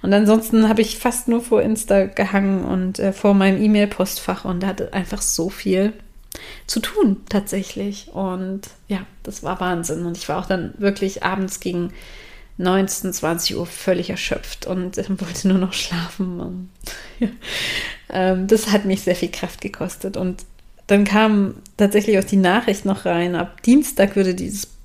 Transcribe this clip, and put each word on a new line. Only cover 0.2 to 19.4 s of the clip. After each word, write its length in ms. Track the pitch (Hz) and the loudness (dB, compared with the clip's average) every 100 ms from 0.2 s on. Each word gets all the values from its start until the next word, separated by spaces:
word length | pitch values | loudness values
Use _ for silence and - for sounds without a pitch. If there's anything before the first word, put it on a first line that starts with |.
| 214 220 220 226 220 | 6 4 6 4 6
habe 140 | 220 | 6
ich 160 | 220 - | 2 0
fast 320 | 247 233 - | -2 -2 0
nur 120 | 233 | 0
vor 200 | 240 214 | 2 2
Insta 460 | 208 220 - 196 190 | 2 0 2 2 2
gehangen 580 | - 196 196 196 196 180 | 0 0 2 2 0 0
und, 340 | 185 185 190 | -2 -2 0
äh, 140 | 196 | -2
vor 200 | 190 208 | 2 4
meinem 300 | 202 190 190 | 6 6 4
E-Mail-Postfach 800 | 214 208 208 - 190 - - 185 | 4 4 2 0 -4 -2 -6 -6
und 220 | - 175 190 | -4 -4 -4
hatte 260 | 190 180 | -4 -4
einfach 280 | - 180 - | -4 -6 -4
so 280 | - - 170 | -4 -2 -4
viel 440 | - 202 185 202 214 - - - - - - - | -4 0 2 2 -2 -16 -20 -18 -18 -16 -18 -6
zu 160 | - | -4
tun 400 | - 427 294 196 - | -4 2 2 2 -2
tatsächlich. 800 | 208 202 196 190 - 196 202 - | -2 -2 -6 -6 -6 -6 -8 -10
Und 520 | - 196 185 185 190 - - - | -6 -4 -4 -6 -8 -12 -20 -8
ja, 160 | 196 190 - | -8 -8 -14
das 180 | - 202 | -14 -10
war 200 | - 185 | -6 -4
Wahnsinn. 440 | 180 175 170 160 175 | -2 -4 -4 -6 -6
Und 120 | 170 | -8
ich 100 | - | -6
war 100 | 165 | -6
auch 100 | 185 | -2
dann 260 | 185 160 - | -4 -4 -2
wirklich 440 | 202 196 196 196 | -2 -2 -4 -4
abends 380 | - 196 190 - | -4 -2 -4 -6
gegen 320 | - 180 175 - - - - - - - | -6 -4 -4 -8 -18 -20 -20 -20 -20 -2
neunzehn, 560 | 180 185 190 - 190 | 2 2 2 -2 -6
zwanzig 420 | 175 156 170 - - | -4 -2 -2 -2 -4
Uhr 120 | 170 | -6
völlig 420 | - - 180 175 | -6 0 0 -2
erschöpft 560 | 175 - - - - - | -6 -4 -4 -6 -12 -6
und, 320 | 185 180 196 | -4 -4 -6
ähm, 240 | 190 190 | -4 -4
wollte 260 | 170 175 190 | -4 -2 2
nur 120 | 185 | 4
noch 140 | 185 | 2
schlafen. 680 | - - 170 170 - 185 175 | -2 -4 -4 -6 -6 -6 -6
Und, 300 | 175 180 185 _ - - | -8 -10 -12 _ -14 -14
<laughs> 240 | - - | -16 -4
ja, 100 | 233 - - - - - - - - | -4 -4 -10 -6 -6 -6 -8 -12 -8
ähm, 380 | 190 185 185 190 | 0 2 2 4
das 240 | 220 214 | 4 4
hat 140 | 202 202 | 2 2
mich 160 | 190 | 0
sehr 140 | - 180 | 0 -2
viel 160 | 170 | -2
Kraft 300 | - | -4